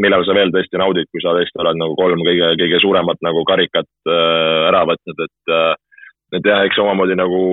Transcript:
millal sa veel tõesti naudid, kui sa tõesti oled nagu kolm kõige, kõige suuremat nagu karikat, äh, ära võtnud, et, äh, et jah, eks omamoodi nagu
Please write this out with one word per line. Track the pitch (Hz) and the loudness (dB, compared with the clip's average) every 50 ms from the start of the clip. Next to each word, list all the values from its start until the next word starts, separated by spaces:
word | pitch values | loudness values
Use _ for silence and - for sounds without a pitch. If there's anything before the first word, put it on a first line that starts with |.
millal | 101 101 95 92 85 | 0 2 2 2 2
sa | 98 92 | 2 2
veel | 101 98 90 82 | 2 2 2 0
tõesti | 92 90 - 92 92 | -2 -4 -2 -4 -2
naudid, | 95 95 92 87 78 - | 0 0 0 -2 -4 -4
kui | - 82 | -8 -6
sa | 82 87 85 | -2 -2 0
tõesti | 87 87 - - - | 0 -2 -2 -4 -4
oled | 87 85 82 82 | -2 -2 -2 -2
nagu | 82 80 76 - | -4 -4 -2 0
kolm | 92 90 87 85 82 | 0 0 0 0 0
kõige, | 87 90 87 85 82 82 80 | 0 2 2 2 0 0 0
kõige | 87 80 87 87 | 0 0 2 2
suuremat | 98 98 95 90 85 87 82 - 82 | 2 2 2 2 0 -2 -4 -4 -4
nagu | 85 82 82 80 | -4 -2 -2 0
karikat, | 87 95 92 87 - - 85 80 _ _ _ - 80 | 0 0 0 0 0 -2 -6 -6 _ _ _ -4 -2
äh, | 85 85 82 82 82 82 80 80 80 80 80 87 | 0 0 2 0 0 0 0 0 0 0 2 2
ära | 95 92 82 82 | 2 2 2 0
võtnud, | 85 - - 90 78 78 80 | -2 -4 -6 -14 -8 -8 -8
et, | 76 _ _ - 85 82 | -10 _ _ -6 -2 0
äh, | 82 117 - 76 - _ _ _ - - - _ _ _ - 90 92 | 0 0 0 -2 -4 _ _ _ -20 -20 -20 _ _ _ -8 -8 -2
et | 92 | 0
jah, | 104 104 98 98 | 0 2 2 2
eks | 98 - 110 | 0 0 0
omamoodi | 101 101 98 95 92 92 92 90 | 0 0 0 0 0 0 0 0
nagu | 92 90 90 92 92 92 | 0 0 0 0 0 0